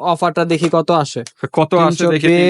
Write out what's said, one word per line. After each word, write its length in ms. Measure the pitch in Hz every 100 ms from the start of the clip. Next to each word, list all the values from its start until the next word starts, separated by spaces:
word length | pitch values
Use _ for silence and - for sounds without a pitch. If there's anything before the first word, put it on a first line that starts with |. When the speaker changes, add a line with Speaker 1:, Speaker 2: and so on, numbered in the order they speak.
Speaker 1:
অফারটা 400 | 175 165 175 170 170
দেখি 220 | 160 165
কত 180 | 165 160
আসে। 300 | 170 139 123 117 _ -
Speaker 2:
কত 180 | - 156 180
আসে 280 | - 170 175
দেখি 200 | 156 160
Speaker 1:
তিনশো 160 | 175